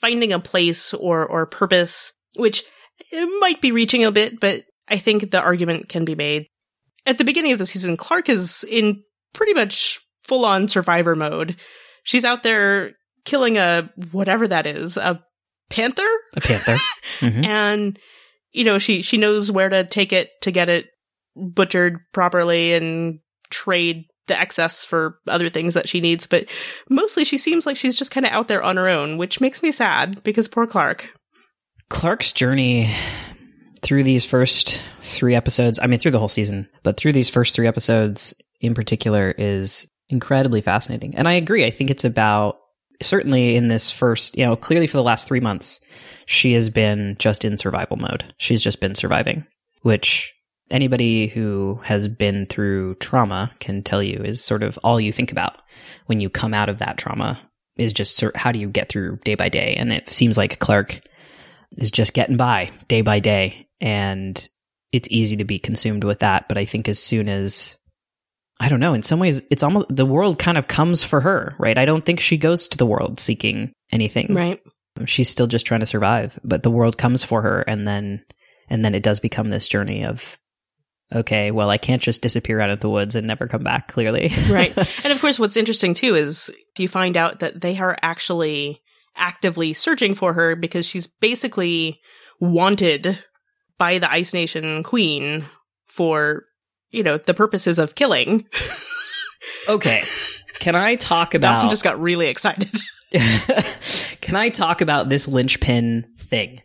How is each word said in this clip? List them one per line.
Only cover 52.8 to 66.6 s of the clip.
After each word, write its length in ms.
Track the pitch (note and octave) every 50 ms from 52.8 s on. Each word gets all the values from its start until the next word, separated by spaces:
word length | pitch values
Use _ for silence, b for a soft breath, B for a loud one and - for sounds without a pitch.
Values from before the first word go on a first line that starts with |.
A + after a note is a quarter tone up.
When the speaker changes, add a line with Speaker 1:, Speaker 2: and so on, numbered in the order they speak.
| F#2+ F#2 F#2
Speaker 2:
trauma 560 | - - - - C3 A#2 G2+ F#2+ F#2 G2+ C3 - -
can 240 | - - G#2 G2+ G2+
tell 180 | - G2+ G2+
you 180 | G2+ F#2+ - - G2+
is 200 | G2+ A2 A#2+ -
sort 200 | - G#2+ G#2+ G#2+
of 140 | G#2+ - - -
all 160 | A2+ A#2 A2+
you 120 | G#2+ G#2
think 200 | - - B2 -
about 300 | C4 - - - - - _ B B B B B B B B B
when 120 | A2+ G#2+
you 100 | G2+ F#2+
come 240 | - - A3+ D#3 A2
out 140 | G#2 G#2 G#2
of 120 | G2+ G#2+
that 180 | G#2 - - -
trauma 420 | - - G2+ G#2 G#2+ - - - - _ _ _ _ _ _ -
is 160 | A#2 A2+ G#2
just 220 | - G2 - -
sort, 200 | - A2 G#2+ -
how 160 | - - B2
do 80 | A#2+ A2
you 80 | G#2 G2+
get 220 | G2 - - -
through 280 | - G2+ F#2+ F2 - A2+
day 180 | - G#2+ G#2
by 140 | - - -
day? 260 | - - - - A2 -
And 160 | B2 A#2 -
it 160 | - - -
seems 280 | - - B2 A#2 G#2+ G#2+
like 220 | F#2+ F2+ - -
Clark 420 | - - G#2+ G2+ G2 - - - _ B B B B B B B B B B B B B B -
is 140 | A#2+ G#2+
just 220 | - - A2 - -
getting 240 | B2 B2 - C3 A#2+
by 340 | B2 B2 A2+ F#2+ F2+ - - - - -
day 140 | A#2 A2+
by 180 | G#2+ G#2+ G#2+ G#2
day, 480 | F#2+ A2 G#2 G2 F#2+ - - - - _ _ -
and 640 | - A2+ G#2 C#3+ G3 G3 G3 G3 G3 G3 - - - - _ _ _ _ _ _ _ _
it's 160 | - A#2+ - -
easy 280 | A2+ A#2 A2+ G#2 G#2+ G#2
to 80 | G2+
be 140 | G2+ G2+ F#2
consumed 440 | - - A2 - - A2+ G#2+ G#2 G2+
with 160 | G2+ G2+ -
that. 280 | A2 G2+ F#2+ - - -
But 100 | G#2+
I 80 | G2+